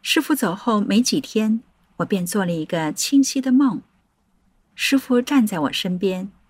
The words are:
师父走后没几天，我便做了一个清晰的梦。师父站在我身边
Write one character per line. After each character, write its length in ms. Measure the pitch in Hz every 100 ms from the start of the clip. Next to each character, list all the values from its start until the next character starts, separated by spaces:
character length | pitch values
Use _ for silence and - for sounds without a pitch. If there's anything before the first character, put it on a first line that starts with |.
师 180 | - -
父 140 | 285
走 200 | 302 196
后 260 | 185 - 214
没 200 | 202 202
几 180 | 254 -
天， 420 | - 214 220 226 - _ _ -
我 80 |
便 200 | 170 196
做 200 | 175 214
了 80 | 180
一 120 | 165
个 280 | 156 170 156
清 320 | - - 277
晰 160 | 269 269
的 100 | 262
梦。 320 | 254 277 175 - _ _ _ _ _ _ _ _
师 240 | - - 269
父 240 | - 247
站 240 | 254 285 214
在 120 | 185
我 120 | 285
身 260 | - 185 180
边 320 | 190 185 196 _